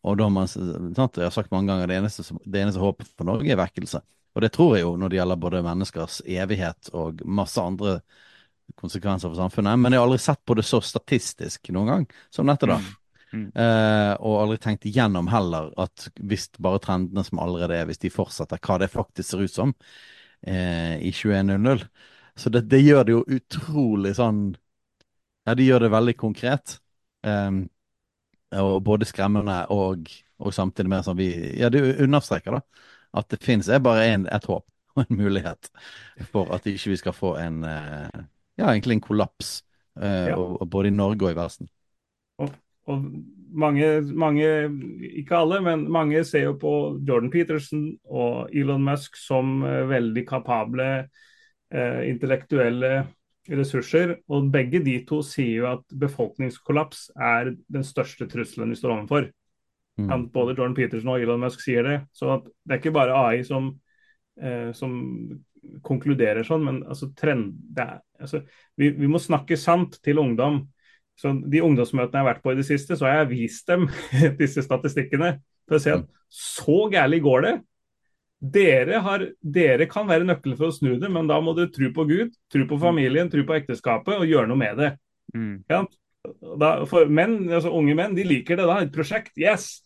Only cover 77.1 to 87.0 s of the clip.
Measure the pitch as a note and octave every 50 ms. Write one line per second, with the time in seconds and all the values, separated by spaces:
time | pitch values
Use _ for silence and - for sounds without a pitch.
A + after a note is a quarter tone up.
77.1 | D#3+ E3 D3 C#3+ B2+ B2 D#3 A3 - - - _ _ _ _ _ _ _ _ _
78.1 | _ _ _ _ _ _ C#3+ C3+ C#3 G3+ G3 E3 C3+ C3 B2+ D3+ G3+ A3+ F#3 G3+
79.1 | G3 G3 D#3+ - - _ - D3+ C#3+ F3+ E3+ C#3 B2+ B2 E3 F3 - G#3 G#3 G3+
80.1 | E3+ E3 F3+ F#3 E3+ C#3 - C#3 B2+ - D#3 E3+ D3+ - D3 B2+ B2 B2 F3 G3+
81.1 | F#3 E3+ D#3+ D3 D3 D3+ D#3+ E3 E3 E3+ F3 E3+ - C#3 C3+ B2 A2+ D#3+ D#3+ D3
82.1 | D#3+ F#3+ A#3 A#3 _ _ _ _ - C#3 C3+ - D3+ C#3+ E3 F3 E3+ D#3 C3+ B2+
83.1 | B2+ D#3+ F3 E3 D3 D3 C#3 D3 D#3+ D#3 C#3+ C#3 A#2+ A2 - B2 A#2 A2 - F#3+
84.1 | G#3 G3+ F3 D#3+ D#3+ C3+ A2+ A2 B2 C3+ A#2+ G#2 G2+ A#2 A#2 C3+ C#3 - _ _
85.1 | _ _ _ - - A2+ A2+ G#2+ G2+ G2 F#2+ - D#3+ F#3 F#3+ - _ _ _ _
86.1 | _ _ _ - - _ - D#3 - D3 D3 D#3 E3 C3+ D3 C#3+ - F3